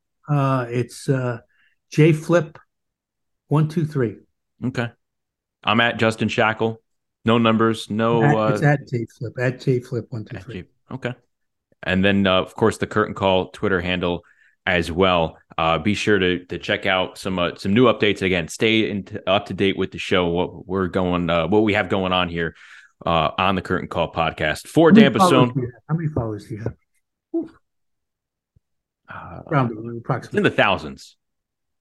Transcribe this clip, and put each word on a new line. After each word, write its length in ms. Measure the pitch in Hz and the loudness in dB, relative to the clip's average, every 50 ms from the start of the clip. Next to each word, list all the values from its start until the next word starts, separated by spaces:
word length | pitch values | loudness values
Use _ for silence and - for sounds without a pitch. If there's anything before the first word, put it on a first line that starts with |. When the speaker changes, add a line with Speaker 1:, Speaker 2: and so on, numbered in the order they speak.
| _ _ _ _ _ 151 | _ _ _ _ _ -4
Speaker 1:
Uh, 380 | 147 143 135 135 135 127 120 117 | -2 0 0 0 -2 -2 -4 -4
it's, 400 | 120 123 120 - - - - 147 | -4 -6 -6 -6 -10 -12 -4 -4
uh, 300 | 135 131 127 123 117 110 _ _ _ _ _ _ _ _ _ _ | -2 -2 -2 -6 -6 -8 _ _ _ _ _ _ _ _ _ _
J 220 | - 151 151 165 | 2 4 4 4
Flip 460 | 151 151 - - 165 170 156 156 - - _ _ _ _ _ _ _ _ _ _ _ _ _ _ _ _ _ - | 4 2 0 2 2 2 2 -2 -12 -20 _ _ _ _ _ _ _ _ _ _ _ _ _ _ _ _ _ -2
one 200 | 143 151 156 156 | 0 0 0 0
two 160 | - 175 156 | 0 -2 -4
three. 320 | 151 - 139 120 107 95 - _ _ _ _ _ _ _ - 110 | -2 -2 -2 -2 -2 -4 -10 _ _ _ _ _ _ _ -8 -8
Speaker 2:
Okay. 260 | 127 131 127 117 117 - _ _ _ _ _ _ _ _ _ _ _ _ _ | -6 -4 -4 -6 -6 -8 _ _ _ _ _ _ _ _ _ _ _ _ _
I'm 180 | - 101 107 117 | -2 0 2 2
at 180 | 117 117 - - | 2 2 2 2
Justin 300 | 117 110 110 - 117 104 | 0 0 2 0 -2 -2
Shackle. 540 | - 123 110 110 110 - 113 113 113 - _ _ _ _ _ _ _ _ - | 2 2 2 2 2 0 -2 -4 -4 -6 _ _ _ _ _ _ _ _ 0
No 140 | 113 117 120 | 2 2 4
numbers, 500 | 117 113 113 110 113 113 110 110 - - | 4 4 4 4 4 2 2 -2 -6 -6
no, 320 | 104 110 113 117 117 117 | -4 -2 0 2 2 4
Speaker 1:
At, 120 | 113 110 110 | 4 4 4
Speaker 2:
uh, 180 | 110 107 107 107 | 2 2 0 0
Speaker 1:
it's 80 | 104 | 2
at 260 | - 143 147 139 - - | 2 2 2 0 -2 -6
J 180 | 127 117 113 - _ - | -6 -6 -6 -8 _ -12
Flip, 140 | 120 110 - 127 | -12 -12 -8 -4
at 200 | 123 127 127 - | -4 -4 -4 -4
J 200 | - 143 127 123 | -2 -2 -2 -2
Flip 260 | - - 127 113 - - | -2 -6 -8 -8 -8 -8
one 140 | 120 110 104 | -12 -12 -12
two 140 | - - - | -12 -14 -16
three. 200 | - - - 90 | -14 -14 -14 -14
Speaker 2:
at 60 | 80 | -14
J, 60 | _ _ _ _ - - | _ _ _ _ -16 -16
okay. 200 | 131 - 120 127 _ _ _ _ _ _ _ _ _ _ _ _ _ - | -8 -8 -8 -8 _ _ _ _ _ _ _ _ _ _ _ _ _ -4
And 180 | - 92 92 95 | -2 0 2 2
then, 220 | 101 98 101 98 | 2 2 4 2
uh, 140 | 92 92 92 | 2 2 2
of 120 | - - - | 0 -2 -2
course, 220 | - 117 107 - - | 0 0 0 0 0
the 80 | 101 | -8
Curtain 280 | - - 107 107 92 95 | -4 -2 -2 -2 -2 -2
Call 360 | - 101 95 92 92 90 - | -2 0 2 2 2 0 -2
Twitter 300 | - - 107 101 95 87 | -8 -6 -2 -2 -2 -2
handle 440 | 87 90 92 90 90 87 87 85 _ _ _ _ _ _ _ _ - | -2 -2 -4 -2 -2 -4 -4 -6 _ _ _ _ _ _ _ _ -2
as 240 | 92 92 87 80 85 | 0 0 0 0 -2
well. 460 | 80 87 95 92 90 85 82 73 - - _ _ - | 0 2 2 4 4 2 0 -2 -4 -12 _ _ -6
Uh, 220 | - 82 82 82 78 | -2 0 0 0 0
be 160 | - 104 101 | 0 -2 -2
sure 240 | - - 110 104 95 | -2 2 2 2 2
to, 260 | 92 90 90 90 - | 2 0 0 -2 -6
to 120 | - 87 82 | -10 -12 -10
check 260 | - - 104 98 - | -4 -4 -4 -2 0
out 320 | 98 95 92 92 - - | 0 0 0 -2 -4 -8
some, 220 | - - 101 92 90 | -10 -8 -6 -4 -2
uh, 160 | 87 82 - | -2 -4 -4
some 180 | - - 98 | -6 -2 0
new 120 | 101 120 127 | 4 6 6
updates. 360 | 113 107 - 110 104 98 - | 4 4 4 2 0 0 0
Again, 280 | 98 90 92 87 80 - | -2 -2 0 -2 -4 -6
stay 420 | - - 117 110 110 110 104 71 | -6 -2 0 2 2 2 0 0
in 140 | 104 98 90 | -4 -8 -8
t-, 140 | - 101 - - | -10 -14 -8 -2
up 200 | 92 95 104 - | 0 0 0 0
to 80 | - 98 | -4 -4
date 240 | 87 98 98 - - | 0 0 0 0 0
with 140 | 95 - | -4 -6
the 60 | - 85 | -6 -12
show, 280 | - - 101 92 90 85 | -4 0 0 0 2 0
what 380 | 85 87 85 - - 85 - | 0 -2 -2 -4 -6 -14 -12
we're 220 | 90 92 98 92 87 | -6 -4 -4 -4 -2
going, 420 | 90 95 92 90 90 87 87 82 | -2 -2 0 0 0 -2 0 0
uh, 160 | 85 85 80 | 0 0 0
what 140 | 82 107 107 | 2 2 2
we 120 | 110 110 101 | 2 2 0
have 140 | 107 98 87 | 0 0 -2
going 240 | 110 98 92 92 | -2 -4 -2 -2
on 160 | 92 92 90 85 | 0 -2 -2 -2
here, 260 | 85 85 82 80 - _ - - - - - _ _ _ - | -4 -6 -6 -6 -8 _ -20 -20 -20 -20 -20 _ _ _ -4
uh, 240 | - 85 80 78 - - - | 0 0 2 0 0 0 0
on 160 | 92 98 95 | 0 0 0
the 80 | 92 | -2
Curtain 260 | - - 92 - - - | -4 -4 -4 -4 -4 -6
Call 240 | - 90 82 76 | -4 -4 -4 -4
podcast. 540 | - 85 80 78 - - 82 78 73 - - | -2 -2 -2 -2 -2 -4 -4 -4 -4 -4 -8
For 240 | - - 151 165 160 | -2 2 4 6 8
Speaker 1:
How 40 | 196 | 10
many 140 | 226 - 139 | 10 8 8
Speaker 2:
Dan 100 | - - | 6 4
Speaker 1:
followers 140 | 185 180 139 127 123 120 | 4 4 6 4 4 4
Speaker 2:
Pacone. 40 | - | 2
Speaker 1:
do 60 | 131 | -4
you 60 | 120 | -6
have? 160 | - - - _ - | -6 -10 -16 _ -6
How 60 | 156 | -4
many 140 | 175 165 151 | -4 -4 -4
followers 360 | - 123 117 110 107 101 - - | -4 -4 -4 -4 -6 -10 -10 -12
do 60 | 110 | -12
you 60 | 101 | -8
have? 120 | 110 - - _ _ _ _ _ _ _ _ _ _ _ - | -8 -8 -10 _ _ _ _ _ _ _ _ _ _ _ -8
Oof. 140 | 339 294 - - _ _ _ _ _ _ _ _ _ _ _ _ _ _ _ _ _ _ _ _ _ _ _ _ _ _ _ _ _ _ - | -8 -8 -8 -16 _ _ _ _ _ _ _ _ _ _ _ _ _ _ _ _ _ _ _ _ _ _ _ _ _ _ _ _ _ _ -20
Speaker 2:
Uh, 320 | - - - 87 85 87 - | -18 -18 -16 -16 -16 -16 -10
Speaker 1:
Round, 240 | - 160 139 127 113 | -2 0 0 0 0
Speaker 2:
it's 260 | 113 107 113 120 117 117 | -4 -8 -12 -12 -12 -12
Speaker 1:
approximately. 400 | - - 131 110 - - - 208 | -6 -6 -6 -6 -6 -4 -4 0
Speaker 2:
in 40 | 190 | 0
the 60 | - | 0
thousands. 680 | - - 120 104 92 80 - 71 67 - - - _ _ _ _ _ _ _ _ _ _ _ _ _ _ | 2 2 2 2 2 0 -4 -12 -14 -16 -20 -20 _ _ _ _ _ _ _ _ _ _ _ _ _ _